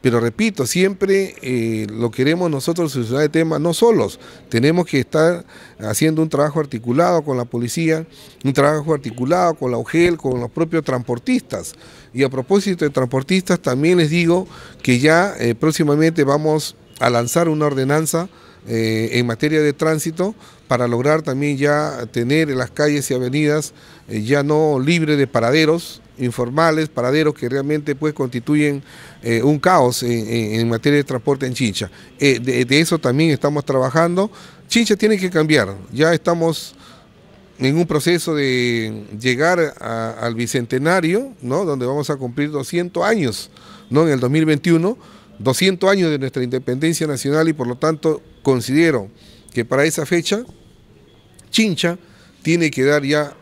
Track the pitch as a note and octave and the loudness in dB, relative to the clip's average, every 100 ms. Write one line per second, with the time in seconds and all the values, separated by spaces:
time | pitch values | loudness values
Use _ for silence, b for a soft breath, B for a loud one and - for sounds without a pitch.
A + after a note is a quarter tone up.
0 | C3+ A#2 A#2 A2+ A3 G3+ B2 F3 F#3+ F#3+ | 2 2 0 0 -2 -2 -4 0 0 0
1 | G3 G3 F#3+ - - B2+ A2+ A2 G#2+ A2 | 0 0 0 -8 -4 -2 -2 -4 -6 -4
2 | A#2 G#2+ C3 E3+ F3 C#3+ D3 E3+ E3 C3+ | -4 0 0 0 -2 -2 -2 -2 -2 -2
3 | A2+ C3 D3+ D#3+ D#3+ D#3 D#3+ E3 A#3 G#3 | -4 0 0 0 0 0 -2 2 4 4
4 | G#2 - B B - A2+ C3+ E3+ E3 C#3+ | 0 -4 B B -4 0 2 2 0 -2
5 | - D#3 D#3+ F3 - B B B G#2+ G#2+ | 0 2 2 2 -8 B B B -6 0
6 | D#3 D#3+ D#3+ C#3+ D3 D3+ C#3+ A#2 A#2+ B2+ | 2 2 0 0 0 0 -4 -6 -2 2
7 | F3 E3+ D3 B2+ A#2+ A#2+ A#2+ E3+ D#3+ D#3+ | 2 2 0 -4 -4 -4 -4 -2 -2 -2
8 | D#3+ B B B C3+ C3+ C#3 D3+ D3 D3+ | -4 B B B -2 2 2 2 -2 -2
9 | C3+ A#2+ B2+ F3 F3+ D#3 B2+ A#2+ A#2 D#3+ | -4 -6 0 2 2 0 -4 -4 -2 2
10 | F3 E3 C3+ B2+ A#2+ - D#3+ E3 D3 B2+ | 2 2 -2 -4 -6 -4 -2 -2 -2 -4
11 | A#2+ A#2+ - B3+ - G#2 F2 - B B | -2 -6 0 -2 -2 -10 -10 -16 B B
12 | B A#2+ C3+ C3+ A#2+ G3 G3 F3 D3 C#3 | B -2 -2 -2 0 0 0 -2 -2 -2
13 | B2+ C3 - F#3 F#3 F3 - B2+ D#3 F3+ | -2 -2 -2 -2 0 -2 -2 0 2 2
14 | D#3 E3+ E3 F3 F#3 B B B - B2 | 2 2 2 0 -2 B B B 0 2
15 | D3 E3 G3 F3+ A#2 A2+ D#3 D3+ D#3 D3 | 4 4 2 0 -2 0 0 2 2 4
16 | D#3+ E3 C#3 C#3+ D#3 D#3 - - - - | 2 2 2 2 2 -2 -2 -12 -20 -2
17 | A#2+ A#2+ B2+ E3+ E3+ D3+ D3+ C3+ C3 D3 | 0 2 0 0 0 2 0 0 0 0
18 | D#3+ E3 F3+ B B B - A2+ A2 A2 | 0 -2 -4 B B B -6 -2 0 0
19 | A2+ A#2+ B2 A2+ D3+ D#3 D3+ C#3 D#3+ D#3+ | 0 0 0 0 0 2 0 0 -2 0
20 | E3 D#3+ F#3 A3 B B _ B2 B2 A#2+ | -4 -4 -4 -4 B B _ 0 0 0
21 | C3 D#3 D#3 C3+ D3 C#3 C#3+ D3 D3+ C3+ | 0 0 0 -2 -2 0 0 0 -2 -6
22 | A#2 B2 A#2 D3+ D#3+ B2+ A#2+ - D3 D3 | -6 -4 0 0 0 -2 -4 0 0 0
23 | C3+ B2+ B2 C#3+ D3+ D3+ D3 - B B | -2 -2 -2 0 0 0 -4 -14 B B
24 | - A2 G#2+ C#3+ C#3+ D3+ D#3 C#3 C3+ E3+ | -10 -6 0 0 2 2 2 2 2 2
25 | D#3 D3+ C3+ A#2+ A#2 D3+ D#3 E3+ - - | 2 2 2 4 4 4 4 2 -2 -18
26 | - - B2 A#2 A#2+ C#3 E3 D#3 D3+ - | -20 -6 -6 -2 -2 2 2 2 -2 -2
27 | B2 C#3+ D#3 C#3+ B2 C#3 C#3 D3+ D3 C#3 | 0 2 2 0 -4 -4 -2 -2 -2 -2
28 | D#3 D3 C3 B2 A#2 D3+ D3 C#3 - B | -4 -2 -4 -4 0 2 2 -2 -8 B
29 | B B A#2 A2+ C3 D3+ F3+ F3+ B2 A#2+ | B B -2 2 2 2 4 4 4 2
30 | A#2+ A#2 A2 A#2 G#2+ A2 A#2 A#2 C#3+ D3 | -2 -4 -2 -4 -2 0 0 0 2 2
31 | C#3 B2+ C3 C3+ C3 A#2+ B2 F#2+ F#2+ B | 0 -4 -2 -2 -4 -2 -2 -2 -8 B
32 | B - C#3+ B2 B2 B2 B2 C#3 E3 E3 | B -2 0 2 0 0 2 2 2 0
33 | C3+ B2+ E3 C#3 D3 D3 - C3+ C3 D#3+ | 0 2 2 2 0 -2 -2 -2 0 0
34 | E3+ F3+ G#3 B B B - A#3 A3+ G3+ | 0 0 -2 B B B -2 0 2 2
35 | G#3+ G#3+ F#3 F3 D#3 D3+ G2 G2 - A#2+ | 2 0 0 0 2 2 0 -6 -12 0
36 | D#3 E3 - E3+ E3 D#3 - - B B | 2 2 0 0 0 -2 -10 -20 B B
37 | B - - - - - C3 D3+ F3 D3+ | B -20 -20 -20 -20 -4 0 2 0 0
38 | D3 E3+ E3 D3+ C#3 B2+ B2 A#2 A2 A2 | 0 0 0 -2 0 0 0 0 -4 -8
39 | G#2 G#2 B2 B2 D#3+ F3+ D#3 - A#2 A2+ | -12 -6 -2 2 2 2 0 -4 -8 -6
40 | A2+ A2+ A#2 A2+ A#2+ C3+ A#2 C3 D3+ F#3 | -6 -6 -6 -4 -4 -4 -2 -2 0 0
41 | D#3+ F#3+ C4+ A3+ B2 C#3+ F#3+ C#3 B2 C#3 | 2 -2 -4 -10 -6 -4 -2 -4 -2 -4
42 | C#3+ C#3+ B2+ A#2+ D3 D3 C3 E3+ F3 E3+ | -4 -6 -6 -4 -4 -4 -4 -4 -4 -2
43 | F3+ A3+ C#3 G2+ - B B B B C3+ | 0 0 0 -4 -12 B B B B 2
44 | E3 C3+ B2 D3+ D#3 D3 F3 E3 F3 B3+ | 2 2 2 2 2 0 2 2 2 -4
45 | B B B - A2 C3 F#3 F3+ F#3+ G3 | B B B -6 -2 2 0 2 2 2
46 | E3+ D3 C3 C3 B2+ C3 - B2+ D#3+ D#3+ | 2 0 -4 -4 -4 -4 -4 -2 0 0
47 | D#3 C3+ C3+ D3 D#3+ D#3 B2 B2 D#3 D#3+ | -4 -4 -2 0 0 0 -4 -2 -2 0
48 | D#3+ D3+ - - - B2+ A2 C#3 E3 C3+ | -2 -2 -6 -6 0 0 2 2 4 2
49 | G2+ - B B B B2 A2+ C3 D3+ D#3 | -4 -16 B B B -6 -2 0 0 0
50 | D3 F3 - G#3 B3+ - - - _ - | -2 -2 0 -4 -6 -18 -20 -20 _ -20
51 | - _ _ _ - - A3 E3+ F3 F3 | -20 _ _ _ -6 0 0 0 -2 -4
52 | b b b b - E3+ D#3+ C3 C3 D3 | b b b b -2 2 0 2 2 2
53 | C#3 D3+ D3 - | 2 -2 -2 -10